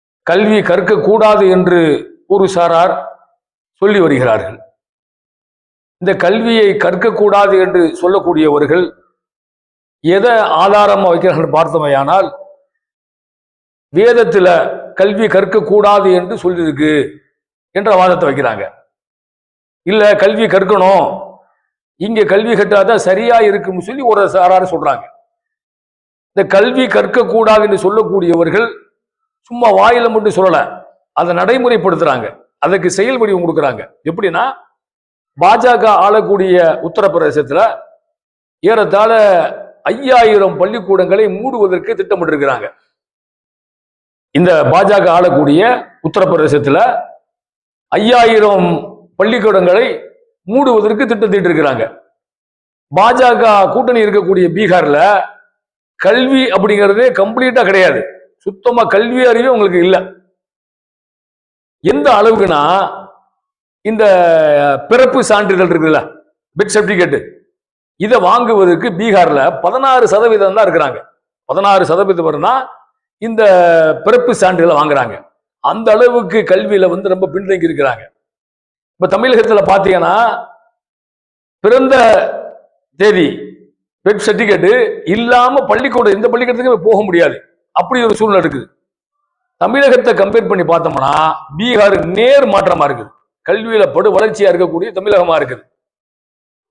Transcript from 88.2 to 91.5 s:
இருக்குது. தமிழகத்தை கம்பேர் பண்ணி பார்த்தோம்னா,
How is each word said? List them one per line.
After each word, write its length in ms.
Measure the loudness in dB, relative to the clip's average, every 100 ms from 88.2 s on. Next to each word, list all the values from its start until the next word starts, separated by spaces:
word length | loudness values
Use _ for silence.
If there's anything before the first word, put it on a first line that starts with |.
| 0 0 -2
இருக்குது. 160 | -6 -12 _ _ _ _ _ _ _ _ -6
தமிழகத்தை 580 | -4 2 2 2 2
கம்பேர் 340 | 0 0 0 0
பண்ணி 160 | -2
பார்த்தோம்னா, 680 | 0 -2 -2 -4 -2 0 -2 -4 -10